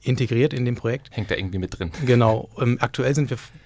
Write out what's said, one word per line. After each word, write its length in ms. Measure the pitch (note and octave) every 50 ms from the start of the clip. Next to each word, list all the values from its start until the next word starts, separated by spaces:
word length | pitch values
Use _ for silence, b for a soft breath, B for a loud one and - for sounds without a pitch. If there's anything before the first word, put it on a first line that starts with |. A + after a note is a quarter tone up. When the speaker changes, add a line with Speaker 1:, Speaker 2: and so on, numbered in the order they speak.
Speaker 1:
integriert 540 | - B2+ B2+ A#2 B2+ - A#2 A#2 C3+ D3 -
in 100 | B2+ B2+
dem 120 | B2 A#2+
Projekt. 320 | - - A2+ A#2+ C3+ - -
Speaker 2:
Hängt 200 | - A2+ G2+ -
da 40 | -
irgendwie 240 | - G2 F#2 F#2 F#2+
mit 200 | F2+ F2+ - -
drin. 120 | F#2 E2 D#2+ - C#3+
Speaker 1:
Genau. 420 | B2+ A#2+ A#2+ A#2 A2 A2+ A2 - - - -
Ähm, 200 | C3 A#2+ B2 -
aktuell 340 | - - - - B2+ C3 C#3+
sind 140 | D#3 C#3+ A#2+
wir 80 | B2
f-, 160 | A#2 - - - - -